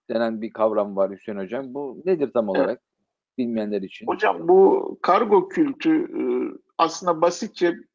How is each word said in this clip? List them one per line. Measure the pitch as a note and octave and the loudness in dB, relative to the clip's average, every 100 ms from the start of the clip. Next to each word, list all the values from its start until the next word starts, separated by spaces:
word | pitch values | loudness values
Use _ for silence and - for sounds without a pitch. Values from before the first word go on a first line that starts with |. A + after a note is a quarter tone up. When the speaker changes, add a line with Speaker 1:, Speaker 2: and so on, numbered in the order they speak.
| - | -6
Speaker 1:
denen | A2+ A2+ A2 | -2 -2 -4
bir | A2 | -8
kavram | A2+ A2 G#2+ G2+ G2 | -2 0 0 -2 -2
var | F#2+ | -2
Hüseyin | F#2+ - G2+ | -4 -10 -8
hocam. | F#2 B2 C3+ | -8 -8 -10
Bu | C3+ C#3 G2 F3 | -10 -12 -8 -4
nedir | E3+ B2+ | -2 0
tam | A#2+ G#2 | 0 0
Speaker 2:
Evet. | F#2+ | 0
Speaker 1:
olarak | F#2 B2 _ _ _ _ _ - | -2 -4 _ _ _ _ _ -6
bilmeyenler | A#2 A2+ G#2+ G#2 | -4 -4 -4 -4
için? | F#2+ - A2+ | -6 -10 -8
Speaker 2:
Hocam | F#4 G#3+ E3+ - | -2 0 0 4
bu | F#3+ G3 - - - | 6 6 4 -2 -4
kargo | - G3 A3+ G3+ F#3 | 2 2 4 2 2
kültü, | F3+ C#3+ C3+ E3 D#3 | 0 0 0 0 0
e, | - - B2+ B2 A#2+ - _ - | -2 -4 -2 -2 -4 -10 _ 0
aslında | E3 - F3+ D#3+ | 0 0 -2 2
basitçe | F3 F3 A3 - F3 - - | 2 0 -8 0 0 0 -12